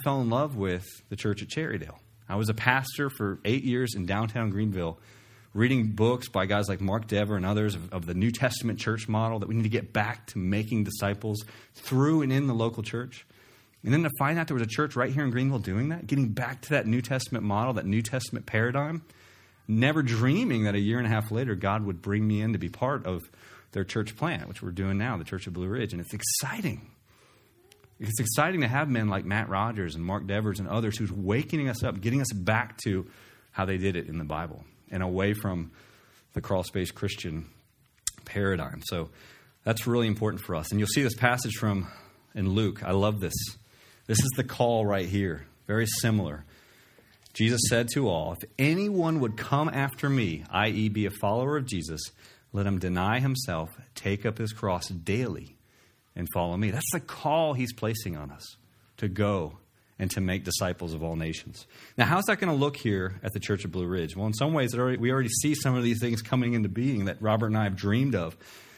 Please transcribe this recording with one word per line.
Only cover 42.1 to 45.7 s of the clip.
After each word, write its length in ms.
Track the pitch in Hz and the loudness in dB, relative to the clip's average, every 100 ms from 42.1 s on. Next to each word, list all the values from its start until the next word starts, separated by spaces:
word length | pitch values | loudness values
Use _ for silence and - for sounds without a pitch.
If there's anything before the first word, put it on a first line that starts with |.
| - _ | -20 _
in 160 | 107 95 | -2 2
Luke. 340 | 101 104 - | 2 2 0
I 80 | - | 0
love 280 | 98 104 104 | 2 4 2
this. 140 | 87 - - - - - - - - | -2 -4 -6 -10 -20 -20 -20 -12 0
This 120 | 107 | 2
is 120 | 135 131 | 4 2
the 80 | |
call 420 | 131 - 120 117 104 | -2 0 2 2 2
right 220 | 98 87 | 0 0
here. 380 | 101 98 78 - _ | 0 0 -2 -10 _
Very 180 | - | -2